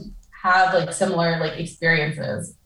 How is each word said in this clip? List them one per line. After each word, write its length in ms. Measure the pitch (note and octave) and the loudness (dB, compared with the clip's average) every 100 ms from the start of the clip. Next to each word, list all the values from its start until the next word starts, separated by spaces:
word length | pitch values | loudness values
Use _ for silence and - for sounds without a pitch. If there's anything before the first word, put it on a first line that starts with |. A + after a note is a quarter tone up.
| - - - - | -6 -18 -20 -4
have, 320 | F#3 F#3 F#3 | 2 4 4
like, 180 | F#3 D#3+ | 2 0
similar, 460 | - F#3+ E3+ E3+ E3 | -2 0 2 0 0
like, 200 | D#3 - | -2 -4
experiences, 1000 | E3 - E3 E3 D3+ - C3 - - - | -10 -4 0 2 0 -4 -4 -6 -8 -14